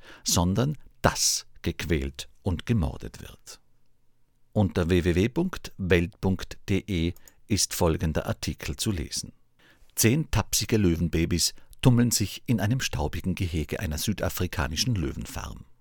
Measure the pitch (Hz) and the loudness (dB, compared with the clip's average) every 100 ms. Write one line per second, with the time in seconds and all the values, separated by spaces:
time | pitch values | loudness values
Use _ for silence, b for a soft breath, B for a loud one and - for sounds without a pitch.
0 | B B - 95 87 101 139 147 - - | B B -2 2 2 2 0 -4 -12 -2
1 | - - - - - - 90 - 78 78 | 0 2 0 -2 -6 -8 -8 -6 -2 -2
2 | 67 - - - 101 85 - 117 71 - | -2 -8 -16 -8 -6 -4 0 0 0 -4
3 | - - - - - - _ _ - _ | -12 -14 -18 -20 -20 -20 _ _ -20 _
4 | _ _ _ _ _ 110 98 95 85 90 | _ _ _ _ _ 0 2 2 4 4
5 | 87 85 113 160 180 - - - 90 87 | 4 4 2 2 -2 -4 -10 -6 2 2
6 | 87 - 95 92 - - - 95 - 87 | 2 -2 0 0 -4 -10 -2 -2 0 0
7 | 82 b b b - 101 - - 85 78 | 0 b b b -2 0 0 2 2 2
8 | 80 76 - - - - - 71 110 92 | 0 -2 -2 -4 -6 -6 -6 -4 -2 -2
9 | 67 - - - _ _ b b b - | -4 -8 -10 -16 _ _ b b b 2
10 | 113 151 147 117 - - - 110 92 80 | 4 4 2 0 0 -2 0 4 4 2
11 | 82 82 82 85 - b b b 131 120 | 0 0 0 0 0 b b b 6 6
12 | 120 - 101 - - 110 104 131 - - | 4 2 -2 -6 -2 0 0 0 -2 -2
13 | 73 - 92 85 87 80 73 - 82 73 | -2 -2 -4 -2 -2 -2 -4 -4 -4 -2
14 | - 92 90 - 92 - 131 78 127 101 | -2 -2 -2 -2 -2 -2 -2 -2 0 0
15 | 69 - - - - - - - | -2 -6 -8 -10 -10 -12 -18 -20